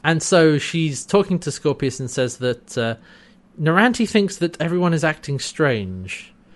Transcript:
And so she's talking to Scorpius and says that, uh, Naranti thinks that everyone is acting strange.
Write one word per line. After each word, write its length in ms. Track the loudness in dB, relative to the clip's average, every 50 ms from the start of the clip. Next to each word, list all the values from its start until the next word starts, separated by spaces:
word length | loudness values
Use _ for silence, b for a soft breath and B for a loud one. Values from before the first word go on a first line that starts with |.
And 200 | -2 0 0 0
so 360 | 0 2 4 6 6 6 4 2
she's 480 | 0 -2 -2 -2 -2 -2 -2 -6 -4
talking 320 | 2 2 2 2 2 0 -2
to 100 | -2 -6
Scorpius 480 | -6 -2 -2 -2 -2 0 -2 -4 -4 -4
and 100 | -8 -6
says 280 | -2 -2 -2 -2 -2 -4
that, 380 | -4 -4 -4 -4 -8 -8 -4
uh, 200 | -2 -2 -2 -4 -6 b b b b b b b b b _ _ -2
Naranti 480 | 0 2 4 4 4 2 2 0 0 2
thinks 280 | 2 2 2 0 -2 -2
that 220 | -4 -4 -2 -2
everyone 320 | -4 -2 0 0 2 2
is 120 | 2 2 0
acting 340 | 0 -2 -2 -6 -6 -6 -6
strange. 920 | -6 -6 -2 0 0 0 0 0 -4 -6 -8 -10 -10 -12 -12 -14 -16 -20 -20 _ b b b